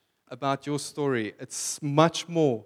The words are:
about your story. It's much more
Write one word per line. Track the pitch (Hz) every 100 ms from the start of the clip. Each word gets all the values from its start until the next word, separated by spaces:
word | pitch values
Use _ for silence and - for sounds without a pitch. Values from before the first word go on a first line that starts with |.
| _ _ _
about | 127 139 135 143
your | 147
story. | 143 - 143 127 104 -
It's | 131 - - -
much | 147 143 165 165 -
more | 165 151 113